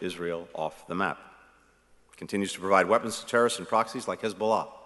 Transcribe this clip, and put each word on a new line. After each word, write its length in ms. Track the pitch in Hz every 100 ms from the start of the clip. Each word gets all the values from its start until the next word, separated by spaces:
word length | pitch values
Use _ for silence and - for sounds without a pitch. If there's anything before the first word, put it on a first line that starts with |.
Israel 460 | 90 87 85 85 90
off 340 | - 78 - -
the 80 | 90
map. 240 | 92 - - - - _ _ _ _ _ _
It 60 | -
continues 360 | 87 101 95
to 60 | 87
provide 280 | 95 95 90
weapons 320 | 110 117 -
to 60 | -
terrorists 340 | 120 120 -
and 80 | 87
proxies 400 | 113 117 127 107
like 140 | 92
Hezbollah 460 | 110 95 110 104 - -